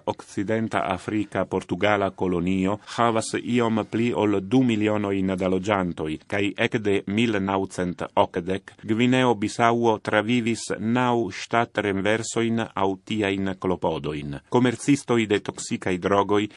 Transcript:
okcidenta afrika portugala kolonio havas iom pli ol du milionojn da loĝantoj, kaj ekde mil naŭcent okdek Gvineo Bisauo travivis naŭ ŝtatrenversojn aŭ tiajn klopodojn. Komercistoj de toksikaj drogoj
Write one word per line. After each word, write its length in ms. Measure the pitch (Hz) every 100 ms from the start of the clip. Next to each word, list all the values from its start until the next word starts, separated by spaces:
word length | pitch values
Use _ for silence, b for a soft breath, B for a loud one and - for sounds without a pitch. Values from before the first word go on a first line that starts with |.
| -
okcidenta 800 | - - - 98 110 110 101 -
afrika 540 | 92 - 107 98 101 92
portugala 680 | 95 - 92 101 104 98 92
kolonio 640 | 95 87 87 95 95 107 -
havas 400 | - 117 113 - -
iom 380 | - 120 117 110 98
pli 220 | 110 120 85
ol 240 | 104 98
du 220 | 95 127
milionojn 680 | 127 107 107 107 101 98 95 95
da 140 | 95
loĝantoj, 640 | 95 95 101 90 80 78 76 -
kaj 220 | 101 101 -
ekde 440 | 117 123 104 101 -
mil 280 | 101 117 107
naŭcent 640 | 98 98 95 - 90 82 85 -
okdek 560 | 98 - 87 95 - -
Gvineo 520 | 104 110 123 127 127 110
Bisauo 640 | 104 - 117 117 117 107
travivis 640 | - 107 104 123 117 110 - -
naŭ 480 | 107 123 123 120 98 -
ŝtatrenversojn 1200 | - 117 120 - 101 98 98 110 110 120 113 113 110
aŭ 180 | - 98 95
tiajn 500 | - 110 101 98 95 95
klopodojn. 800 | 95 87 87 80 76 76 147 139 -
Komercistoj 760 | 127 123 117 - 139 - 117 107
de 160 | 101
toksikaj 540 | - - - 117 - 92
drogoj 500 | 92 101 98 104 107